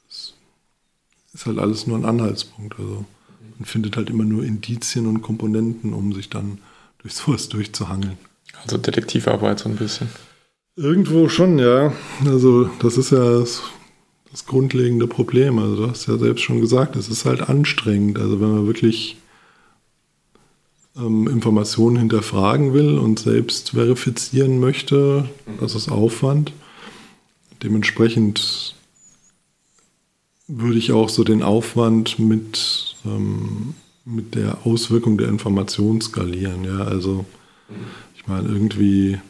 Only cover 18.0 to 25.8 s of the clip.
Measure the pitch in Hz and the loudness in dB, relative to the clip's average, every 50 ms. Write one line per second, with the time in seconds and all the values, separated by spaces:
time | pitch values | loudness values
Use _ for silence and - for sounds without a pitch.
18 | 101 104 101 110 107 101 104 98 104 107 107 107 104 104 117 - - 113 110 113 | 2 0 0 0 -2 -2 0 0 2 2 2 2 0 0 0 2 2 2 2 0
19 | - - - - _ _ _ _ _ _ _ _ _ _ _ _ _ _ _ _ | -6 -10 -12 -16 _ _ _ _ _ _ _ _ _ _ _ _ _ _ _ _
20 | _ _ _ _ _ _ _ _ _ _ _ _ _ _ _ _ _ _ - 139 | _ _ _ _ _ _ _ _ _ _ _ _ _ _ _ _ _ _ -12 -6
21 | 120 113 110 110 110 - 135 117 - 117 107 107 104 - - 113 113 117 120 120 | -2 0 0 2 2 2 0 0 2 2 2 2 0 0 2 4 4 4 4 4
22 | 117 113 113 110 104 - - 101 95 101 117 139 147 135 131 143 151 147 147 143 | 2 2 0 0 -2 -2 -2 0 2 2 2 2 2 2 4 4 4 4 2 2
23 | 127 113 110 110 - 113 113 113 120 - - - - - - 120 117 117 123 120 | 2 2 0 0 0 0 2 2 2 0 -4 -8 -8 -4 -2 0 2 2 2 0
24 | - 135 117 - - - - 131 139 135 131 127 127 127 131 - - - 147 139 | 0 -6 -4 -6 -6 -4 0 2 2 2 2 2 2 2 0 -2 -2 0 2 4
25 | 139 139 139 139 139 123 - - - - 107 - - 110 110 110 | 4 4 2 2 0 -4 -8 -14 -16 -14 -8 -6 -6 -4 -4 -4